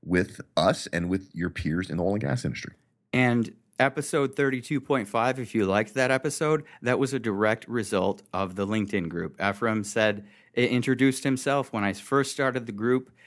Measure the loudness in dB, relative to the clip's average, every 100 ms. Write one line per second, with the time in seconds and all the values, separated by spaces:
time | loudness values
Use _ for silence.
0 | 0 0 0 -4 -6 0 2 2 -2 -4
1 | -2 -2 -4 -6 -4 -4 -2 -2 -2 -2
2 | 0 0 -2 -2 -2 -6 -10 -16 _ _
3 | _ 2 4 2 0 -6 _ 0 0 0
4 | -2 0 0 0 0 -2 -4 -4 0 -2
5 | 0 0 0 0 -2 0 2 2 0 0
6 | 2 2 0 -2 0 0 -2 -6 0 0
7 | 0 -2 -2 2 2 2 -2 -4 0 2
8 | 2 0 -6 -4 -4 -4 -2 -2 0 -2
9 | -2 -4 -8 -4 -4 0 0 0 -2 2
10 | 2 2 -6 -20 _ 0 2 2 2 2
11 | 2 2 0 -2 0 -2 -2 -2 -2 -2
12 | 0 0 0 0 0 0 -6 -2 2 2
13 | 0 _